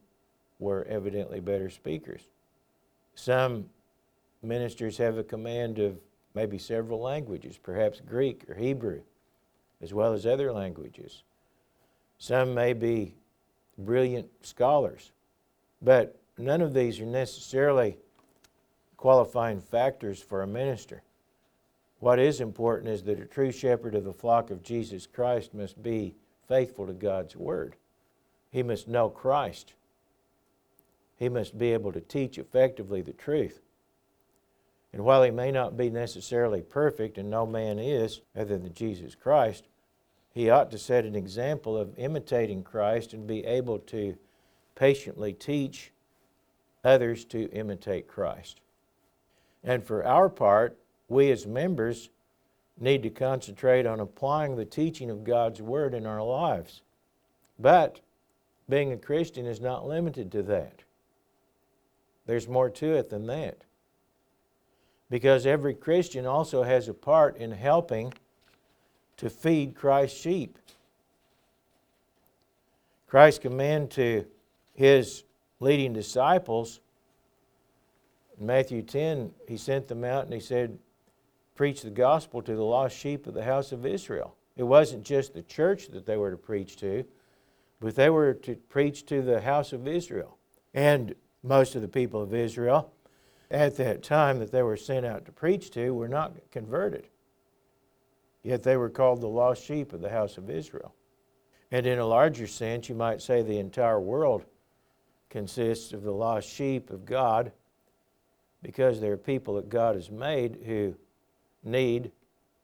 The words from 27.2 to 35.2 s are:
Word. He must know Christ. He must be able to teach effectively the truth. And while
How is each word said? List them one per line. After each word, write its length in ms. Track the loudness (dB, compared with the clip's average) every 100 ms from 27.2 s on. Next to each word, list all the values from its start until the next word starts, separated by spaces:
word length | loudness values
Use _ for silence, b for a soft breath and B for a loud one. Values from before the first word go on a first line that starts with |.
| -6 -10
Word. 400 | -6 -6 -8 -12 _ _ _ _ _ _ _
He 100 | -4
must 260 | -4 -6 -2
know 220 | 0 0
Christ. 640 | 0 0 0 -2 -10 -20 _ _ _ _ _ _ _ _ _ _ _ _ _ _ _
He 120 | -4
must 300 | -2 -6 -2
be 160 | 0
able 180 | 0 -2
to 100 | -8
teach 360 | -8 -6 -6 -8
effectively 640 | -2 2 2 0 -6 -6
the 120 | -8
truth. 480 | -10 -4 -2 -2 -8 _ _ _ _ _ _ _ _ _ _ _ _ _
And 100 | 0
while 200 | 6 8